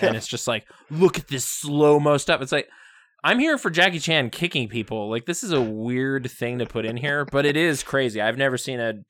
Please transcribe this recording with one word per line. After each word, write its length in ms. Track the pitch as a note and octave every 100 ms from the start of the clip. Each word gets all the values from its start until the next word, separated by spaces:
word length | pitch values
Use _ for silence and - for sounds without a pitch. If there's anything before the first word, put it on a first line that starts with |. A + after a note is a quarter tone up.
and 120 | F#3+
it's 140 | A2+ -
just 180 | A#2+ -
like, 200 | A2 - - -
"Look 280 | D3+ F3+ -
at 100 | -
this 180 | C3+ -
slow-mo 680 | - D3 D3 D3 D3 D3 C#3+
stuff." 240 | - E3
It's 100 | C3
like, 160 | D3 - - - - _ _
I'm 140 | D3 A#3
here 180 | D#4 D4
for 140 | G3
Jackie 300 | E3 F#3+ E3+
Chan 300 | E3 D#3+ A#2+
kicking 380 | - E3+ D3 A2
people. 400 | A#2 G#2+ A2+ G#2
Like, 180 | A2+ A#2
this 180 | E3+
is 80 | A3
a 80 | D3+
weird 680 | A2+ G#2+ A#2 B2 C3+ C#3 B2
thing 300 | - A#2+ B2
to 80 | A2+
put 180 | A#2
in 120 | A2 A#2
here, 280 | C#3+ D3
but 220 | C#3 C#3 C#3+
it 100 | D3
is 280 | E3+ C#3
crazy. 360 | - C#3 B2+ G#2+
I've 160 | G#2+ A#2+
never 180 | C3+ B2+
seen 220 | - B2+
a 140 | A#2 G#2+ -